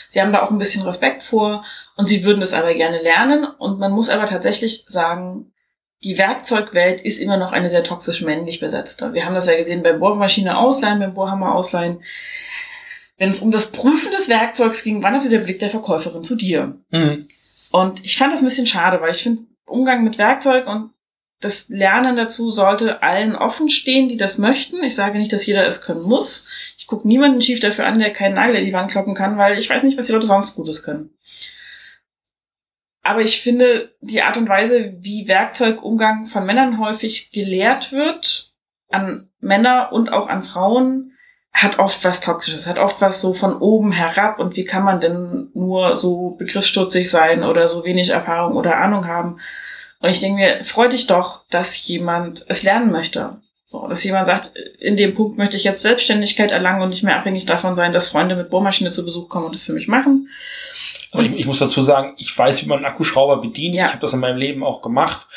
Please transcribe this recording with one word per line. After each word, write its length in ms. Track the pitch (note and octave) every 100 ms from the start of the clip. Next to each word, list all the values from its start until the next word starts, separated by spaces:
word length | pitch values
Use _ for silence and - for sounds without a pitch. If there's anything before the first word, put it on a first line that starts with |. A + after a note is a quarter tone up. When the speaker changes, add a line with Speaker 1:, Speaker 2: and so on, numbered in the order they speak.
| -
Speaker 1:
sie 120 | -
haben 120 | G3+
da 100 | G3+
auch 80 | G3
ein 80 | G#3
bisschen 240 | - G3+
Respekt 400 | F#3 F3+ C4 -
vor 420 | - A3 G#3 G#3 - - - -
und 100 | G3
sie 180 | G3+
würden 160 | F#3+ G3+
das 140 | F#3
aber 200 | D#3+ E3+
gerne 260 | D#3+ E3 E3+
lernen. 420 | E3 E3+ B3+ D4
Und 340 | C#4+ - G#3 G3
man 140 | G3
muss 160 | G3+ A3+
aber 180 | A3+ G#3
tatsächlich 580 | F#3 - G#3 A3+ - -
sagen, 640 | F3+ E3+ F3 F3+ F#3+ - _ _ _ _ _
die 160 | F#3+ F3+
Werkzeugwelt 800 | A3 B3+ - A3 G#3 F3 F3+ F#3
ist 180 | G#3+ -
immer 160 | F#3+ G3
noch 160 | F#3
eine 180 | - F3
sehr 140 | F3
toxisch 380 | E3+ F3 - E3
männlich 360 | D#3+ D3+ E3+ -
besetzte. 540 | D#3 - - - -
Wir 100 | -
haben 100 | F3
das 120 | F#3 F3
ja 100 | E3
gesehen 280 | E3+ F3+
beim 160 | E3+ D#3+
Bohrmaschine 560 | F#3 G#3 G3 G3+ F#3 -
ausleihen, 400 | B3 C4+ G#3 G#3
beim 160 | F#3+
Bohrhammer 400 | F#3+ F#3+ G3 F#3
ausleihen. 460 | F3+ F3+ F3 E3+ F3 - - - - - - - - - - _ _
Wenn 120 | F#3+
es 100 | G3
um 100 | A3
das 180 | G#3+ -
Prüfen 400 | - B3+ D4+ -
des 180 | F#4+ -
Werkzeugs 540 | A3+ A#3 - A3+ A3+
ging, 200 | A3 G#3
wanderte 240 | F#3+ C4+ C4+
der 100 | A3+
Blick 200 | F3+ F#3
der 100 | G3+
Verkäuferin 540 | A3 - D#3+ F3 E3+
zu 100 | E3+
dir. 420 | A#3 F#3+ D#3 C#3 - _
Speaker 2:
Mhm. 380 | E3 D3 D3 - - - - -
Speaker 1:
Und 340 | F3+ F#3+ F#3+
ich 120 | - -
fand 140 | C#4
das 80 | E4
ein 40 | C4
bisschen 200 | - A#3
schade, 340 | F#3+ F3 F#3
weil 120 | E3
ich 100 | E3+
finde, 200 | A#3+ A3+ - _ -
Umgang 360 | A#3+ C4 B3
mit 160 | A3 A3
Werkzeug 480 | G#3+ C4 C4+ B3+ B3+
und 240 | G#3+ A3 _ _ _ _ _
das 280 | G3+ G3 -
Lernen 460 | G3 F#3+ A3 C4 A#3+
dazu 340 | A3+ - A#3
sollte 500 | G3+ G3 G#3 A3+ -
allen 320 | D#3 F#3+ A3
offen 340 | - A#3+ - D4+
stehen, 400 | - - C4 C4
die 80 | A#3
das 220 | G3 G3
möchten. 440 | G#3 C4+ - F4
Ich 100 | C#4
sage 240 | - G3+ G#3
nicht, 140 | G#3+
dass 120 | G3+ -
jeder 200 | G3 F3+
es 160 | -
können 200 | - E3
muss. 460 | F3 C4+ - - - - - -
Ich 80 | -
guck 180 | A3
niemanden 380 | G#3 B3 C#4+ B3
schief 160 | A#3+ A#3
dafür 260 | G#3 G#3 -
an, 120 | A3
der 140 | G#3+
keinen 240 | - G3 F#3+
Nagel 200 | A3+ G#3+
in 80 |
die 80 | G3
Wand 180 | F#3 G3
kloppen 220 | G3+ G3
kann, 240 | G3 G3 G#3
weil 200 | G3+ G#3
ich 100 | -
weiß 140 | -
nicht, 160 | C4+ C4+
was 80 | A#3
die 60 |
Leute 140 | A3 A3
sonst 280 | G3 G3+
Gutes 280 | - D#3+ D3+
können. 260 | - D3 D#3 _ _ - - - - - - _ _ _ _ _ _ _ _ _ _ _
Aber 200 | - G#3+
ich 180 | A3 -
finde, 540 | A#3+ A#3+ B3 A3+ A#3 _
die 220 | - A3
Art 140 | - A#3+
und 120 | A3
Weise, 460 | G3 A3+ A#3+ G#3 F3+
wie 260 | F#3+ G#3+ F#3+
Werkzeugumgang 1000 | F#3+ A3 - A3+ A3 - A3+ A3 G#3+ A3
von 200 | G#3 F#3+
Männern 320 | A#3 C4 A3
häufig 540 | G#3+ A3 A3 - -
gelehrt 580 | G#3 F#3+ F#3 G#3+ C4 -
wird, 600 | C4+ D#4 E4 - - - _ _ _ _
an 380 | G3 F#3+ - - _
Männer 500 | F#3+ G3+ A#3 B3+ -
und 200 | A3+ A3+
auch 160 | - -
an 160 | F#3+
Frauen, 680 | F#3 F3+ F#3+ B3 C4 C4 - _ _ _ _
hat 260 | - G3+ -
oft 260 | G3 -
was 160 | F#3 F3
Toxisches, 460 | - E3 - D#3 E3
hat 120 | -
oft 220 | G3 -
was 200 | G3 F#3+
so 140 | F#3
von 240 | F#3 G3 -
oben 340 | G3 A3 G#3
herab 460 | E3+ E3 F#3 G#3 -
und 180 | F3+ F#3
wie 80 |
kann 200 | F#3 F#3+
man 160 | G3 F#3
denn 500 | E3+ F3 F3 F3+ -
nur 420 | - F#3 F#3 F3+ E3+
so 340 | F3+ F3 F3+ F3
begriffsstutzig 720 | F3 F#3+ G3 - F#3 F3+ F3+
sein 320 | F3 D#3+ E3+
oder 260 | - E3+ E3
so 160 | E3+
wenig 260 | E3+ F3+ F3+
Erfahrung 460 | E3+ E3+ E3+ F3 F3
oder 220 | E3+ E3
Ahnung 280 | G3 G3+ F3
haben? 300 | E3+ F3 F3 - - - - - _
Und 80 | F3
ich 100 | F#3
denke 160 | F#3+ G3
mir, 240 | F#3+ -
freu 240 | - - A#3+
dich 180 | B3+ -
doch, 360 | F3+ F3 - _
dass 360 | F3 F#3 - -
jemand 580 | F3 F3 F3 F3 - -
es 140 | F#3
lernen 280 | F#3+ A3 A#3
möchte. 500 | E3 D#3+ - - - _ _ _
So, 200 | - -
dass 180 | F3+
jemand 220 | G3 F#3+ F3+
sagt, 300 | G3+ - - - -
in 180 | - G#3
dem 180 | G3
Punkt 240 | G#3 G#3+ A3
möchte 180 | G3+ G3
ich 80 |
jetzt 180 | G3 G3
Selbstständigkeit 680 | G#3+ B3 - G#3 G3+ - G#3
erlangen 320 | F#3 F#3 F#3+
und 60 | F#3
nicht 140 | F#3
mehr 120 | G3+ C#3+
abhängig 300 | G3 F#3+ -
davon 280 | E3+ F#3 F3+
sein, 160 | F3
dass 160 | F3 F3+
Freunde 260 | D3+ F#3 F3+
mit 140 | F3
Bohrmaschine 400 | F#3 G3+ F#3+ F3+
zu 140 | F3
Besuch 240 | E3+ E3+ E3+
kommen 180 | F3+ E3
und 80 |
es 100 | F#3+
für 80 | -
mich 160 | D#3 -
machen. 400 | B3 C#4 C4+ - - - - - - - - -
Speaker 2:
Also 120 | - A#2
ich, 60 |
ich 120 | - C#3
muss 120 | C3+
dazu 200 | C3+ C#3+
sagen, 320 | C3+ C#3 C#3 -
ich 180 | - -
weiß, 260 | B2+ C3+
wie 40 | C#3+
man 120 | C#3+
einen 80 | C#3
Akkuschrauber 500 | - D#3+ C3+ C#3+ C3+
bedient. 340 | A2+ B2 E3
Speaker 1:
Ja. 100 | F3 E3+
Speaker 2:
Ich 40 |
habe 80 | -
das 120 | C3
in 60 | C3
meinem 160 | B2+ B2+
Leben 260 | C3+ C#3
auch 180 | C#3 A#2
gemacht. 440 | A2+ B2 E3 - -